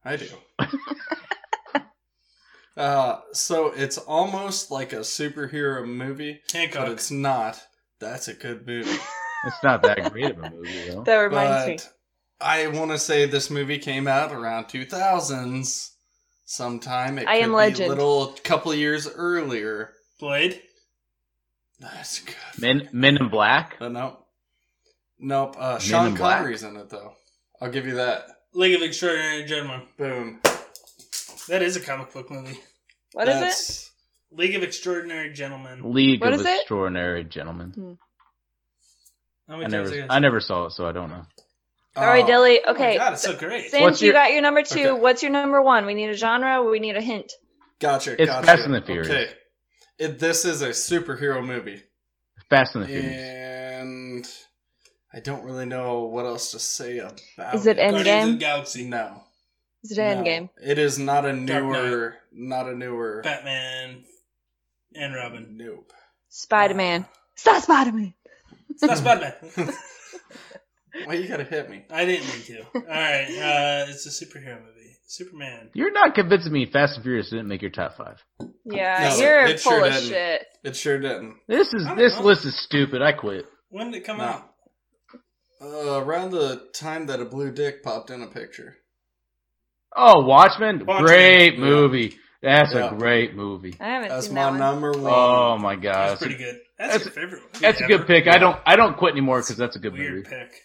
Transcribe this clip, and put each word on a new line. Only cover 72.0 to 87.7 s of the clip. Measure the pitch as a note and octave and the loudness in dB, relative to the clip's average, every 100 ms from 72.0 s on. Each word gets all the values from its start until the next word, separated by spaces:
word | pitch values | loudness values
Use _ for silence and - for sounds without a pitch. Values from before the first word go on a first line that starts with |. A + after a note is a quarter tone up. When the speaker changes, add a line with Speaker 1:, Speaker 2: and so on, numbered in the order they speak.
Speaker 2:
didn't | F3+ F#3 C3+ | 0 -2 -4
mean | B2 | -12
to. | A2+ A#2 - | -14 -18 -10
All | B3 E3 | -10 -6
right, | D#3 D#3 C#3+ C3+ | -4 0 0 -2
uh, | F3 D3+ D3 C#3+ C#3+ C#3+ | -6 -2 0 0 -2 -4
it's | C#3 D3 | -10 -14
a | - | -14
superhero | D#3 D3 C3 A#2 | -14 -18 -18 -18
movie. | A2+ A2+ A#2 _ _ | -20 _ -20 _ _
Superman. | - F3+ D#3 C#3 A#2+ A2+ | -18 -18 -16 -16 -16 -14
Speaker 4:
You're | - E4+ | -4 -2
not | G4+ G4 | 4 4
convincing | D4 F3+ F#3+ E3+ | 4 2 2 0
me | D3+ B2 | -4 0
Fast | C#3+ C#3+ C#3+ | 2 0 0
and | |
Furious | A#2+ B2 G2 | -6 -4 -4
didn't | A2+ G#2+ | -8 -8
make | G2 | -8
your | G2 | -8
top | - E2 - | -6 -8 -8
five. | - - _ _ - _ | -18 -18 _ _ -18 _
Speaker 3:
Yeah, | A#3+ G3+ F#3 F#3 F#3+ | -12 -4 -2 0 2
Speaker 1:
No, | - | 2
Speaker 3:
you're | C#4 D4+ B3+ | 6 6 6
Speaker 1:
it | D#3 | 4
Speaker 3:
full | - | 4
Speaker 1:
sure | A3+ F#3 | 4 4
Speaker 3:
of | |
Speaker 1:
didn't. | C3+ A#2+ | 2 -2
Speaker 3:
shit. | G#2+ F3 D#3+ - _ | -2 -2 -4 -6 _
Speaker 1:
It | C#3+ C3+ | -12 -8
sure | D3+ C#3 | -2 -2
didn't. | C3+ A2+ A2 A2 _ | -2 -8 -10 -20 _
Speaker 4:
This | A#3+ G4 | 2 2
is, | A3+ | 0
Speaker 2:
I | D3+ | -4
don't | F#3+ | 4
Speaker 4:
this | A#3+ A#3 | 4 4
Speaker 2:
know. | G3+ | 4
Speaker 4:
list | G3 | 4
is | C#3+ - | 2 -8
stupid. | - D3 C#3 C3 | -4 0 0 2
I | C#3+ | 0
quit. | D3 G#2 G2 - _ _ | 0 -4 -8 -12 _ _
Speaker 2:
When | F#3 A#3 | -14 -12
did | A3+ | -12
it | |
come | - G#3+ | -12 -8
Speaker 1:
No. | |
Speaker 2:
out? | A#3 A2+ - _ _ _ _ _ _ B3 _ _ _ _ | -8 -8 -14 _ _ _ _ _ _ -20 _ _ _ _
Speaker 1:
Uh, | C#3+ D3+ D3 C#3 | -14 -8 -4 -4
around | C3+ E3 F#3 | -2 -4 -4
the | F3+ C#3 B2+ - | -2 -2 -4 -12
time | - D3+ D#3+ D3+ | -14 -10 -8 -6
that | B2+ | -8
a | |
blue | A#2 C3 C#3+ | -8 -6 -8
dick | B2 D3 | -4 -6